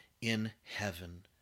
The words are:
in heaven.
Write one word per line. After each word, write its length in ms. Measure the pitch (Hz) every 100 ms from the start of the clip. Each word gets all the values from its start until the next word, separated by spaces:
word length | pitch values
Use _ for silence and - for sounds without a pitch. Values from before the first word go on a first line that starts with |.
| - -
in 300 | 113 110 110 -
heaven. 600 | - - 104 85 90 87 - _